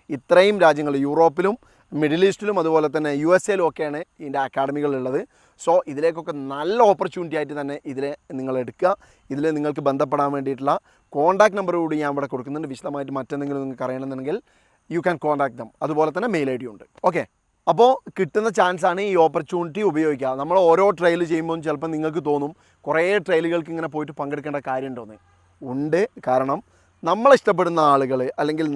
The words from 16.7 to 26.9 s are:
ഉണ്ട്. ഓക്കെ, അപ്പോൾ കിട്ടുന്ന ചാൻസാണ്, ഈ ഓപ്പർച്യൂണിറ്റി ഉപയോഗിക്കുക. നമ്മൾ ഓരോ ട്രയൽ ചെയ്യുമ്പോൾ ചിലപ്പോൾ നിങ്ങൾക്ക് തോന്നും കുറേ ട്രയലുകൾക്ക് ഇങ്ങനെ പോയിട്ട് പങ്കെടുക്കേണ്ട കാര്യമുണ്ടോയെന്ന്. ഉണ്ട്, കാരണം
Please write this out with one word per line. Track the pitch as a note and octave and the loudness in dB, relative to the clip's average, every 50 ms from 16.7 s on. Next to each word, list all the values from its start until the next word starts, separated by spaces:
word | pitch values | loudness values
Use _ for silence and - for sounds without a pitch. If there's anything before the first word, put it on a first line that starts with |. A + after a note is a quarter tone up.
| G#2 | -14
ഉണ്ട്. | - - _ _ - - F3+ | -18 -20 _ _ -2 -2 0
ഓക്കെ, | D#3+ E3+ A2+ - _ _ _ _ _ _ _ E3 | 0 0 -4 -6 _ _ _ _ _ _ _ 0
അപ്പോൾ | E3+ E3 A#3 B3+ C4 C4+ - - - - | 4 6 6 6 6 2 -2 -8 -4 -4
കിട്ടുന്ന | F#3+ D3 - G#3 A3 A3+ F#3 A3 | -4 -2 0 0 0 0 2 2
ചാൻസാണ്, | F3 F3+ F3+ E3+ E3+ F#3 F3 F#3+ G3+ G#3 | 2 2 2 2 0 0 0 0 -2 0
ഈ | F#3+ E3+ D#3+ D#3 | 4 4 4 4
ഓപ്പർച്യൂണിറ്റി | D3 E3+ D3+ - F3+ F3 E3+ E3 C#3 G3+ G#3+ F#3+ | 4 0 -4 -4 -4 -4 -4 -4 -4 -2 0 0
ഉപയോഗിക്കുക. | D3 D3+ D#3+ D#3 D3 B2 C3+ C3 B2+ C3+ | 2 2 2 0 0 0 -2 -4 -4 -4
നമ്മൾ | C#3 D#3+ F3 F#3+ F#3 E3 | -2 2 2 4 6 6
ഓരോ | E3 F3 G3 G3+ F#3+ D#3 | 6 6 6 4 2 4
ട്രയൽ | F3 E3+ E3+ F3 F3 D#3 | 2 2 4 2 0 0
ചെയ്യുമ്പോൾ | E3+ D#3+ E3 E3 E3 E3 D3 D#3+ | 0 -2 -2 -2 -4 -4 -4 -4
ചിലപ്പോൾ | D3 C#3 D#3 E3 D#3+ D3+ | -4 -4 -4 -4 -4 -2
നിങ്ങൾക്ക് | D#3 D#3+ D#3 E3 C#3 D3 | -4 -2 -4 -2 -2 0
തോന്നും | D3 C#3+ C#3+ D3 E3 - _ _ _ _ _ | 0 0 -2 -4 -8 -12 _ _ _ _ _
കുറേ | C#3+ D3 D#3+ E3+ F#3 G3+ G#3 D#3+ F#3+ | -2 0 2 2 2 2 0 0 2
ട്രയലുകൾക്ക് | F3+ D#3+ E3+ E3 E3+ E3+ D#3 E3 E3 | 0 2 2 0 -2 -2 -2 -4 -6
ഇങ്ങനെ | E3 E3 D#3 C#3 | -6 -6 -6 -6
പോയിട്ട് | D3+ D3+ D3 D3 - | -6 -6 -6 -8 -8
പങ്കെടുക്കേണ്ട | D3 C#3+ D3 D3 C3+ D3+ C#3+ C#3+ - C3+ | -8 -6 -6 -6 -6 -6 -8 -6 -6 -4
കാര്യമുണ്ടോയെന്ന്. | C3 C3 C3+ C3+ C3 B2 A2+ G#2 A2 A2 _ _ _ _ _ _ _ _ D3 B2+ | -4 -4 -4 -6 -8 -10 -12 -14 -18 -20 _ _ _ _ _ _ _ _ -10 -8
ഉണ്ട്, | B2 C3+ D3 D#3 D#3 F3 G#3 - - - - | -6 -4 -2 0 0 0 0 -2 -4 -8 -2
കാരണം | B2+ B2+ C3 C3 C3+ C#3+ F#3+ - _ _ _ _ _ | 0 0 2 2 0 -2 -4 -6 _ _ _ _ _